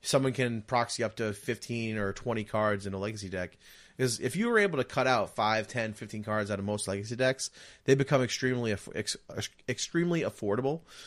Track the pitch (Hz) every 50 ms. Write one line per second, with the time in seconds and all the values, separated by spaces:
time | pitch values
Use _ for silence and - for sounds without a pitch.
0 | - - - 135 135 131 120 135 127 120 117 110 - - 127 120 120 - - -
1 | 117 104 - - 113 107 101 - - 123 113 - - - 117 117 113 110 110 107
2 | 101 98 98 - - 123 113 113 101 - - 107 107 104 104 98 95 98 98 95
3 | 98 110 107 101 98 90 92 92 90 85 - - - - - - - - _ -
4 | 131 123 113 - - 123 123 180 226 240 233 214 202 190 160 131 123 - - 139
5 | 127 131 127 110 95 80 - - 107 107 110 110 104 - - 120 113 110 107 -
6 | 113 104 - 107 104 107 107 107 104 101 104 95 95 104 104 101 - 95 98 98
7 | 104 110 120 117 131 131 135 - - - - - - - - - - 135 135 139
8 | 135 - 147 127 127 113 - - 131 127 127 123 117 110 101 98 - - - 98
9 | 107 - - - - - - 117 - - - _ - - 117 - - - - 170
10 | 175 175 170 165 107 107 - - 113 101 101 120 131 135 156 165 - - - -
11 | -